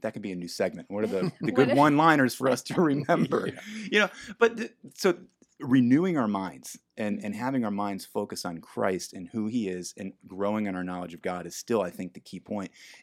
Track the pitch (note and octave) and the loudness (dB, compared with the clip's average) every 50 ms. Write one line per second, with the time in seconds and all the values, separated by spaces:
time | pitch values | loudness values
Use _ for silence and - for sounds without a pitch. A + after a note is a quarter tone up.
0 | - A2 - G#2 G2 G2+ F#2 F2+ F2 E2+ - - F#2+ F2+ - E2+ D#2 _ G2 G#2 | -8 -8 -8 -6 -8 -6 -6 -6 -8 -10 -4 -2 -2 -2 -2 -8 -12 _ -4 -4
1 | A2 G#2+ F#2+ F#2+ - F3+ - _ - - - B2+ C3+ - - C#3 D3 D3+ C#3+ D3 | -2 -2 0 -2 -2 -2 -4 _ -4 0 4 4 4 6 6 6 6 6 6 6
2 | D#3+ E3 D#3 C#3+ C3 B2 - - B2+ C3 B2+ B2 - - - F3 F3+ D3+ C3+ D3 | 6 6 6 6 4 2 0 0 0 0 0 0 -2 -4 0 2 2 4 2 0
3 | C#3 - E3+ - - B2+ - - - - - - - - G#3+ A3 G#3+ F#3+ G3 G#3 | 2 2 2 2 2 0 0 0 -2 -2 -6 -8 -14 -12 -12 -10 -6 0 2 2
4 | G#3 - - - - - G3 - A#3 A#3 A#3 A3 A#3 - - _ - - - - | 2 2 -2 -12 -16 -18 2 2 2 2 2 -2 -8 -10 -10 _ -20 -20 -12 0
5 | - F#3+ E3+ - - _ _ _ _ _ _ _ D3 A#2+ B2+ C3+ B2 A#2 C3 D3+ | 2 2 2 2 -6 _ _ _ _ _ _ _ 2 4 6 6 8 6 6 6
6 | F3+ F#3+ E3+ C#3+ A#2 G#2+ G2+ G2 F#2+ F2+ D2 B1+ - - - - _ _ _ - | 6 4 2 2 2 2 0 -2 -2 -6 -8 -12 -16 -16 -18 -18 _ _ _ -6
7 | A2 G#2 G2 - G2+ G#2+ G2+ G#2+ A#2+ C3 C3+ C3 A#2 G#2 G2+ G2+ G#2 G2+ G2 F#2 | -4 -4 -4 -4 -6 -8 -6 -4 -4 -2 -2 0 -2 -2 -2 -2 -4 -4 -4 -8
8 | - - - A2 G#2 - G2+ - - F#2+ E2 E2+ - - - A2+ G#2+ G2 F#2+ F2 | -10 -8 -6 -6 -6 -6 -8 -8 -8 -8 -10 -10 -14 -10 -4 -2 0 0 0 -2
9 | - - - F#2+ F2+ - - A2+ G#2+ G#2+ A#2 B2 G#2+ F#2 F#2 F2+ F2 - - - | -6 -10 -12 -14 -14 -8 -6 -4 -4 -2 -2 -2 -2 -2 -4 -6 -10 -12 -12 -10
10 | G2 G2 - _ - F2 F#2 F#2 G2 G2+ G#2+ G#2+ G#2+ G2+ F#2 F2+ F2+ F2+ F2+ F2+ | -12 -12 -12 _ -18 -16 -6 -4 -2 -2 0 -2 -2 -4 -4 -6 -6 -6 -6 -8
11 | F2+ E2 F2 E2+ - F#2+ F2+ F2+ E2+ E2+ - - - - A#2+ G#2 F#2+ - - - | -8 -10 -12 -8 -8 -6 -6 -6 -8 -10 -12 -12 -2 0 2 2 2 0 -4 -8
12 | F#2 F2 - - _ - - F2+ - - A2 G#2 F#2+ - _ - - - - - | -10 -10 -12 -18 _ -14 -16 -16 -10 -8 -8 -8 -8 -8 _ -20 -20 -20 -20 -20